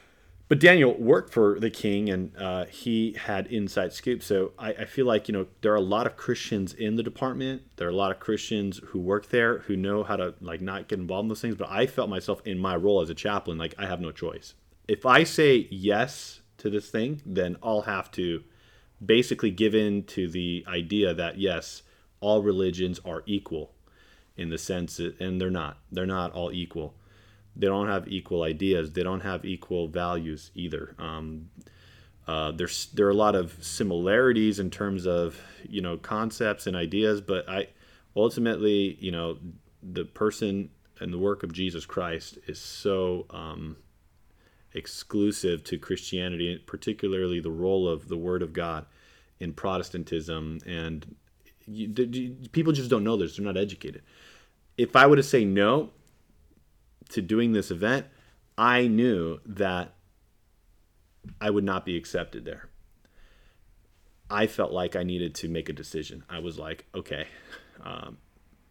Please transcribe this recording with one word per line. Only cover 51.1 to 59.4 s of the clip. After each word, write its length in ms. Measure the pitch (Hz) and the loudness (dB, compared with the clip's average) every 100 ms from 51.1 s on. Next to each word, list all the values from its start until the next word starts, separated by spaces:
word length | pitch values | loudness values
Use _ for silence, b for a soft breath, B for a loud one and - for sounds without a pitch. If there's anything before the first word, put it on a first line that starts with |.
| - _ _ _ _ - | -20 _ _ _ _ -14
you, 260 | 107 107 | -8 -4
the, 140 | 107 123 | 0 0
the, 420 | 123 123 127 131 | -2 -8 -10 -6
people 200 | - 160 | 0 2
just 180 | 143 123 | 2 2
don't 120 | 120 | 2
know 140 | 104 113 | 2 0
this. 200 | 85 - | 0 -4
They're 80 | |
not 120 | 101 95 | -4 -2
educated. 460 | 101 92 73 - - b b b b b _ - | -2 -4 -12 -14 -18 b b b b b _ -2
If 180 | 120 | 4
I 120 | 131 139 | 8 10
were 100 | 147 | 10
to 60 | |
say 220 | 139 135 | 6 4
no 460 | 104 98 101 135 117 - _ _ _ _ _ _ _ _ _ _ - | 4 4 6 4 0 -10 _ _ _ _ _ _ _ _ _ _ -10
to 100 | - | -6
doing 320 | 90 110 120 | 0 2 4
this 180 | 110 92 | 2 0
event, 360 | 85 104 131 113 b b b _ - | -2 0 0 -2 b b b _ 2
I 300 | 117 123 123 | 4 6 4
knew 540 | 110 123 98 82 80 | 4 4 2 0 -6